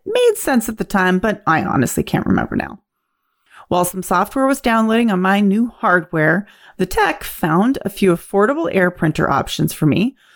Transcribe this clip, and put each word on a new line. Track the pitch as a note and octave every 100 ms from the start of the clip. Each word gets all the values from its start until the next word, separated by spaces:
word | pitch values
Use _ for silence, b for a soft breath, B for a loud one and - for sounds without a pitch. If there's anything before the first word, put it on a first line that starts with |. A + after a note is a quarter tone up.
| -
made | A#4+ A#4+ G#4
sense | - B3+ A#3
at | A3
the |
time, | F#3+ G3 F#3 F#3
but | A3 G3+ -
I | D#3
honestly | - - A#2 -
can't | - - -
remember | - - -
now. | - - _ _ _ _ _ _ B B B
While | F3+ F3
some | F#3+
software | - F3+ G3+ C4+ C4+
was | C#4
downloading | A#3+ A3+ A3 A3+ A#3
on | F#3
my | F#3+ G3+
new | G3+ G3+ A#3
hardware, | - G#3+ F3+ D#3+ D#3+ D#3 F3 G#3 B B -
the | F#3
tech | A4 G#4 -
found | - - D#3+ E3 A#3 C4+
a | G3+
few | - F#3+
affordable | E3+ - G3 G#3+ D4 E4
air | F#3+ F3+
printer | F3+ D#3+ D#3 -
options | C3+ - - D3+
for | - D3+
me, | C3 A#3+ - b